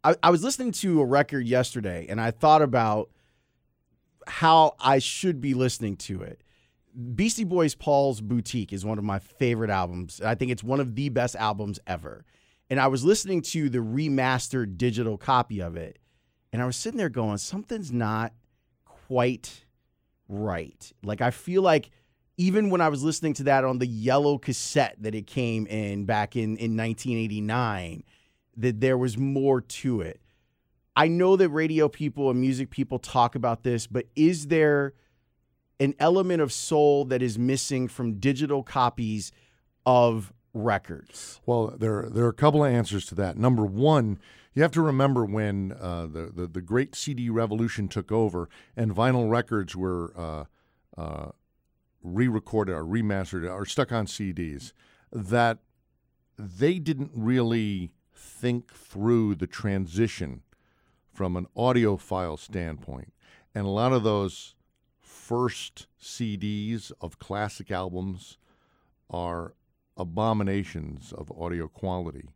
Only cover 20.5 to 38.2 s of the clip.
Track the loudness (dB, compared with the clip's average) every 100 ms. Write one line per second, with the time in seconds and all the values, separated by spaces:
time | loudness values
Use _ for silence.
20.5 | -4 -8 _ -20 _ -8 0 -2 -2 0
21.5 | 4 6 4 2 _ _ _ _ -2 2
22.5 | 2 2 4 2 2 -2 -2 -4 0 4
23.5 | 4 4 0 -2 -2 2 4 4 0 -2
24.5 | -6 0 2 2 -2 -6 -6 -6 -4 -2
25.5 | -2 -4 -4 -4 -4 -2 0 0 -2 -2
26.5 | -2 -2 -2 -2 -4 -2 -2 -2 -2 -2
27.5 | 0 0 -2 -8 -12 -18 _ _ _ _
28.5 | -2 -2 2 2 4 0 0 0 2 4
29.5 | 2 0 -6 -2 -2 -4 -10 _ _ _
30.5 | _ _ _ _ 2 4 4 4 6 4
31.5 | 2 0 2 2 2 -6 0 0 2 2
32.5 | 0 -4 -6 -4 -4 -2 2 2 2 -2
33.5 | 0 -2 -2 -2 -6 -4 2 4 2 0
34.5 | 4 4 4 0 -6 _ _ _ _ _
35.5 | _ _ _ 0 4 4 4 2 0 0
36.5 | -2 0 4 6 4 2 0 0 0 0
37.5 | 0 -2 -4 -4 -4 -4 0